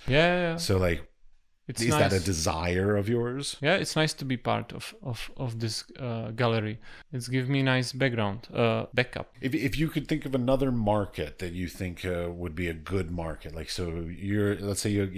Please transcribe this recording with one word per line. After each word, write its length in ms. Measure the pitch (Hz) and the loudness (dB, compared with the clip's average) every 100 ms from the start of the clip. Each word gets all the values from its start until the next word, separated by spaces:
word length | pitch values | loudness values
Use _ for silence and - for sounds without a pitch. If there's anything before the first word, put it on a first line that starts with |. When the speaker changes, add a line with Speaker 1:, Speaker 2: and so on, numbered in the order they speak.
| - | 2
Speaker 1:
Yeah, 100 | 139 | 6
yeah, 240 | 170 180 175 | 6 4 0
yeah. 60 | 165 | 0
Speaker 2:
So, 180 | 170 95 | 2 4
like, 320 | 90 85 - _ - - _ _ - | 4 2 -4 _ -20 -20 _ _ -10
Speaker 1:
It's 140 | 110 | -2
Speaker 2:
is 80 | 117 151 | 2 4
that 140 | 98 | 4
a 80 | 95 | 4
Speaker 1:
nice. 40 | |
Speaker 2:
desire 720 | 85 80 80 80 87 90 101 104 | 2 0 0 0 0 2 2 2
of 120 | 101 | 2
yours? 480 | 120 120 135 139 - | 0 0 -4 -6 -2
Speaker 1:
Yeah, 140 | 139 190 | 2 2
it's 140 | - 156 | 2 2
nice 180 | 156 - | 0 0
to 40 | |
be 120 | 135 123 | -4 -2
part 360 | 120 110 110 | 0 0 -2
of, 220 | - - - | -10 -12 -10
of, 300 | 131 117 - - | -8 -8 -8 -6
of 220 | 127 113 | -6 -4
this, 240 | 113 - - - | -4 -4 -8 -10
uh, 320 | 127 113 113 | -6 -6 -6
gallery. 480 | 113 117 113 107 110 - - - | 0 2 2 0 -6 -12 -18 -10
It's 140 | 127 120 | -8 -2
give 220 | 131 127 | -2 2
me 120 | 139 | 2
nice 260 | 135 127 123 | 4 2 0
background, 540 | 131 135 113 104 98 - | 0 0 2 0 -2 -4
uh, 320 | - 117 113 - | 2 2 2 0
backup. 320 | 123 123 - - - | 0 0 -4 -8 -6
Speaker 2:
If, 120 | 131 | -2
if 240 | 127 135 - | 0 0 2
you 120 | 160 | 0
could 180 | 156 131 | 0 -2
think 180 | 151 139 | -2 0
of 60 | 131 | 0
another 340 | 123 135 135 | 2 4 4
market 680 | 120 104 104 98 - 76 - | 2 4 2 0 -4 -6 -6
that 120 | 90 | -6
you 120 | 87 90 | -4 -6
think, 380 | - 92 82 | -4 -6 -4
uh, 260 | 92 87 87 | -4 -2 -2
would 240 | 87 87 | -4 -6
be 140 | 78 87 | -2 -2
a 40 | 80 76 | -4 -2
good 180 | 98 85 | -2 -2
market, 420 | 87 82 76 80 | -4 -4 -6 -8
like, 180 | 80 78 - | -8 -6 -4
so 60 | 87 85 82 87 98 | -4 -4 -6 -6 0
you're, 240 | 104 101 104 101 | 2 4 2 -2
let's 120 | 98 | -2
say 100 | 110 | 2
you're, 220 | 101 95 | 2 0